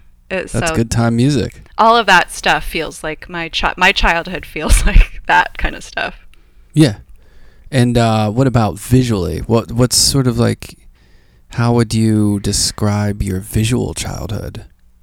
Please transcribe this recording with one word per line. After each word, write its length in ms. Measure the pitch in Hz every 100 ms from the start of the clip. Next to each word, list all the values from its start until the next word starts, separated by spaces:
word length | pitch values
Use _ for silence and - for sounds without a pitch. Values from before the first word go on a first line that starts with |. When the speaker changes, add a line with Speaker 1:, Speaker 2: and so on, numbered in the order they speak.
| - _ _
Speaker 1:
It's 240 | 190 -
Speaker 2:
That's 160 | - 170
Speaker 1:
so 60 | 160
Speaker 2:
good 160 | 113
time 240 | 120 117 117
music. 460 | 131 139 87 - - -
Speaker 1:
all 180 | 220 233
of 80 | 202
that 240 | 180 -
stuff 320 | - 190 156
feels 400 | - 170 156 -
like 240 | 156 156 -
my 220 | 175 165
chi-, 240 | - 175 -
my 140 | 185
childhood 540 | 196 214 170 165 165 -
feels 400 | 151 156 - 214
<laughs> 60 |
like 320 | 180 - - -
that 320 | 165 - -
kind 180 | - -
of 80 |
stuff. 360 | - - - - - - _ - - 147
Speaker 2:
Yeah. 220 | 151 101 - - - - - - -
And, 260 | 135 123 120
uh, 320 | 113 110 107
what 160 | 110 135
about 320 | 117 107 80
visually? 600 | - 127 127 104 85 80
What, 320 | - 117 104
what's 240 | 117 123 -
sort 300 | - 139 127
of, 100 | 117
like, 400 | 113 107 - - - _ _ - _ _ _
how 200 | - 117
would 220 | 120 113 113
you 440 | 110 107 104 101
describe 840 | 104 101 - - 107 104 104 104
your 160 | 104 92
visual 560 | 101 107 110 120 101 -
childhood? 720 | - - - - - - - _ _ _